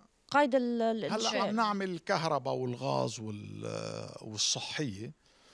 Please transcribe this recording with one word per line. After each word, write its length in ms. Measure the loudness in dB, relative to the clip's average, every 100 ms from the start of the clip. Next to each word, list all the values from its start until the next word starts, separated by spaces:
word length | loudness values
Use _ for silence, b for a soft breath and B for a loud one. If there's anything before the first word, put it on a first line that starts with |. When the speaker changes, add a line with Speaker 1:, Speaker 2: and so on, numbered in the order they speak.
| -20 _ 0
Speaker 1:
قيد 240 | 4 6 4
ال-، 260 | 2 2
ال-، 240 | 2 2 0
Speaker 2:
هلأ 100 | 0
Speaker 1:
الشيء. 260 | 0 2
Speaker 2:
عم 140 | 2 2
نعمل 340 | 2 0 -2
الكهرباء 640 | -4 0 2 4 2 2
والغاز 680 | 0 0 -2 0 2 0 -2
وال-، 960 | -6 -6 -8 -8 -4 -4 -4 -6 -10 -12
والصحية. 920 | -10 0 0 0 -2 -4 -4 -4 -10 -14 b b b